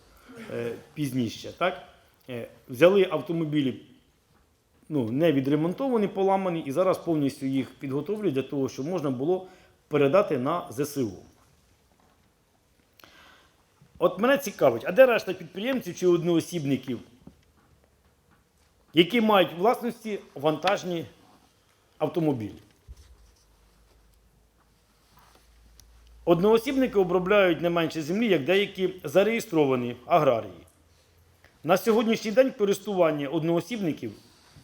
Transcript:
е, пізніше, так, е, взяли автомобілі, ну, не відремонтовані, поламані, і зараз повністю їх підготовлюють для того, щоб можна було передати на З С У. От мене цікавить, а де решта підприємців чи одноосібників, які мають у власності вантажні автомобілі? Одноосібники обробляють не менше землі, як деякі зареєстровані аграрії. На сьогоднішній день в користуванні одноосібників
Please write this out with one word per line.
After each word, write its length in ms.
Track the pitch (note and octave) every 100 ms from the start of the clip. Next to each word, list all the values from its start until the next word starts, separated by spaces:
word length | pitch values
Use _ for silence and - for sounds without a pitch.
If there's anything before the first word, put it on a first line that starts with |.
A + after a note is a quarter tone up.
| _ _ - A#3 A3+
е, 220 | A#2 A#2 A2+ -
пізніше, 580 | - C#3+ B2+ A2+ - A2
так, 300 | G2 F3+ F#3 - _ _ _ -
е, 200 | A#2+ A#2 - -
взяли 400 | B2 E3+ G3+ F#3
автомобілі, 720 | D#3 C3+ E3+ D#3 D3 C3 G2+ - _ _ _ _ _ _ _ _ _ _
ну, 180 | D3+ A2
не 220 | B2+ E3+
відремонтовані, 760 | C#3 C3+ D3+ E3 F3 C4+ A#3 G3
поламані, 520 | G3 G3 F#3+ F#3+ E3
і 120 | C#3
зараз 260 | C3+ F#3 E3+
повністю 480 | E3+ D#3 C#3 - C3+
їх 280 | C3+ A#2
підготовлюють 600 | - C#3 C#3 D3 G#3 G3+
для 80 | C3+
того, 260 | C3 C#3+ C3
щоб 180 | - C#3+
можна 240 | F#3 C#3+
було 360 | B2 D3 F#3 F#3 - _ _ _
передати 500 | D3 C#3 F#3 G3+ C#3+
на 340 | C3 F3 F3
З 120 | A2+
С 180 | C#3+ C#3+
У. 100 | A2+ F2+ - _ _ _ _ _ _ _ _ _ _ _ _ _ _ _ _ _ - - - _ _ _ _ _ _ -
От 200 | F3 F#3
мене 200 | A#3+ C#4
цікавить, 460 | A#3+ - D3 A#2 C#3+
а 60 |
де 140 | F#3 C4
решта 260 | G#3+ -
підприємців 640 | F3+ E3+ F3+ A#3 C4 F3 -
чи 100 | F3+
одноосібників, 920 | E3+ E3 E3 D3+ F3 C#3 C3 - A2+ - _ - _ _ _ _ _ _ _ _ _ _ _ _ _ _ _ _
які 260 | D3+ F3+ A#3+
мають 320 | A3 G3+ E3
у 40 | D#3+
власності 640 | G#3 G#3+ A#3 A3+ A3 G3 -
вантажні 720 | - D3 D3 F3+ G3 E3 E3+ - - _ _ _ _ _ _ _ _
автомобілі? 600 | D3+ F3 D#3 B2+ G2+ - - _ - - - - _ _ _ _ _ _ _ _ _ _ _ _ _ _ _ _ _ _ _ _ _ _ _ _ _ - _ _ _ -
Одноосібники 720 | - E3+ G3+ A3+ C4 C4+ B3+ G3+
обробляють 640 | F3 F#3 F3+ G#3 F#3+ D#3
не 100 | E3+
менше 320 | E3+ D#3+ D#3
землі, 260 | C#3+ G3 A#3
як 160 | E3+
деякі 500 | C3 F#3+ G3+ F#3+ F#3 F#3
зареєстровані 920 | D3+ D#3+ G#3 A3+ - E3 C#3 B2+ A#2+ A#2+ -
аграрії. 600 | E3+ C#3+ A2+ G#2+ F2 - _ _ _ _ _ _ _ _ _
На 120 | C#3+ F#3
сьогоднішній 560 | A3+ A3+ A3+ G#3+ A3
день 160 | G#3+ C4
в 80 | -
користуванні 720 | G3+ G3 G#3+ F#3+ D#3+ D3+ C#3
одноосібників 840 | E3 D#3+ E3+ D#3 A#3+ F3+ C3 A#2 - _ _ _ -